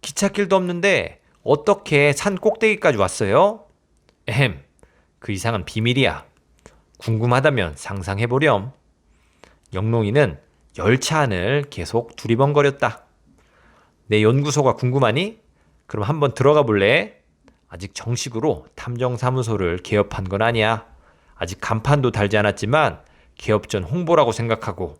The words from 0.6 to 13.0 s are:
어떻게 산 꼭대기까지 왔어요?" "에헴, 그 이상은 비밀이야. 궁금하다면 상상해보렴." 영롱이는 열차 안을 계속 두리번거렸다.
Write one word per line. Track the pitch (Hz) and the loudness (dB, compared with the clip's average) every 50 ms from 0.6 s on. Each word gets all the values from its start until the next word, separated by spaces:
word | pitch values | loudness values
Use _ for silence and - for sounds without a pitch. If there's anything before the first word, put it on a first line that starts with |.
| 185 180 175 175 170 202 185 135 87 82 - _ _ _ _ _ _ | 2 0 -4 0 2 2 2 2 0 -4 -10 _ _ _ _ _ _
어떻게 | - 139 147 - - 202 202 - - 151 139 143 147 139 | 0 0 2 4 0 0 0 0 0 2 4 4 4 2
산 | - - 202 196 | 2 -2 -4 -4
꼭대기까지 | 180 - 220 202 - 226 220 208 208 - 170 139 104 | 0 0 -2 0 2 2 0 0 2 2 0 2 2
왔어요?" | 98 90 - - 113 95 101 139 180 208 226 214 - _ _ _ _ _ _ _ _ _ _ _ _ | 0 0 0 -2 -2 2 4 4 4 4 2 -4 -14 _ _ _ _ _ _ _ _ _ _ _ _
"에헴, | - 110 131 139 117 87 69 - _ _ _ _ _ _ _ _ _ _ _ | -4 0 0 0 0 0 -6 -16 _ _ _ _ _ _ _ _ _ _ _
그 | - - 104 | -8 -8 -8
이상은 | 95 92 117 117 101 85 | -4 -4 -4 -4 -4 -6
비밀이야. | - - 110 110 117 123 131 131 98 82 - - _ _ _ _ _ _ _ _ - _ _ _ _ _ _ | -6 -6 -2 -2 0 2 2 2 0 0 -4 -12 _ _ _ _ _ _ _ _ -20 _ _ _ _ _ _
궁금하다면 | - - 113 110 113 120 120 127 131 156 139 120 92 82 73 | -6 -4 -2 0 0 2 2 2 2 2 2 2 -2 -4 -6
상상해보렴." | - - - 101 98 90 92 98 101 117 117 120 135 147 151 120 101 98 131 - _ _ _ _ _ _ _ _ _ _ _ _ _ - - _ _ _ _ - | -10 -12 -10 -10 -8 -6 -6 -4 -4 -2 -2 0 0 2 2 2 0 -2 -6 -14 _ _ _ _ _ _ _ _ _ _ _ _ _ -20 -20 _ _ _ _ -6
영롱이는 | 92 101 110 117 117 110 101 107 143 147 107 76 - _ _ _ _ _ _ _ - | -4 -2 0 0 0 0 0 2 2 2 0 -2 -8 _ _ _ _ _ _ _ -2
열차 | - 101 120 135 - - 156 156 | 2 2 2 2 2 -2 0 0
안을 | 147 123 98 90 87 104 135 147 143 143 | 0 0 0 -2 -2 0 -2 -2 -4 -6
계속 | - - 87 - - 117 117 - - | -10 -12 -10 -4 -2 -4 -4 -4 -14
두리번거렸다. | - - - 117 113 135 143 147 147 143 143 139 - - 117 113 - | -14 -2 -2 0 2 2 2 2 2 2 2 0 0 -4 -4 -4 -6